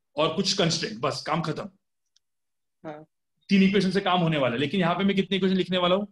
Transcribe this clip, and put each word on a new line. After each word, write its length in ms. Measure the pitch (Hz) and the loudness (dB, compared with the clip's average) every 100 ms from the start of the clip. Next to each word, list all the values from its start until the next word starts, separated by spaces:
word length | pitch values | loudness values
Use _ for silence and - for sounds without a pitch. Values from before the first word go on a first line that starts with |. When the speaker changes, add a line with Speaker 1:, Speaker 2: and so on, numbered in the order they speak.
| _ - | _ -2
Speaker 1:
और 200 | 160 175 | -2 0
कुछ 220 | 190 - | -2 0
constraint, 420 | 170 - 127 107 | 0 0 -6 -6
बस 220 | 139 123 - | -6 -6 -4
काम 140 | 160 | -4
खत्म। 280 | 160 143 113 _ _ _ _ _ _ _ _ _ _ _ | -4 -6 -10 _ _ _ _ _ _ _ _ _ _ _
Speaker 2:
हाँ। 220 | 160 151 156 _ _ _ - | -16 -16 -18 _ _ _ 0
Speaker 1:
तीन 140 | 196 | 4
equation 280 | 190 202 185 | 4 4 2
से 100 | 185 | 0
काम 180 | 196 180 | 0 2
होने 180 | 165 156 | 2 2
वाला 160 | 127 | 0
है, 60 | 117 | 0
लेकिन 200 | 147 196 | -2 0
यहाँ 160 | 165 180 | 0 0
पे 80 | |
मैं 120 | 196 196 | 0 0
कितने 220 | 185 196 | 0 0
equation 180 | 190 185 | 0 0
लिखने 220 | 175 185 | 0 0
वाला 180 | 175 185 | 2 0
हूँ? 120 | 208 | -2